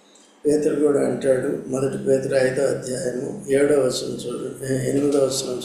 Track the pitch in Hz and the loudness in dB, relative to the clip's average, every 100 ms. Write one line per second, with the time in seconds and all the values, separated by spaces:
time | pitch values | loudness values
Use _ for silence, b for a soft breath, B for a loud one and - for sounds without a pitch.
0 | b b b _ 147 151 151 139 147 139 | b b b _ 0 2 2 2 2 2
1 | 131 123 135 127 143 - 131 131 135 - | 0 0 2 2 0 -4 -4 -2 -2 -2
2 | 135 135 135 135 127 131 131 117 127 127 | 0 0 2 2 2 2 0 -2 -4 -4
3 | 123 123 139 - - 139 143 147 127 - | -4 -4 -6 -8 0 2 4 4 2 0
4 | 123 - - 123 127 127 131 131 127 139 | -6 -6 -8 -8 -8 -8 -2 -2 0 2
5 | 143 143 131 - 131 123 | 2 2 2 0 -4 -6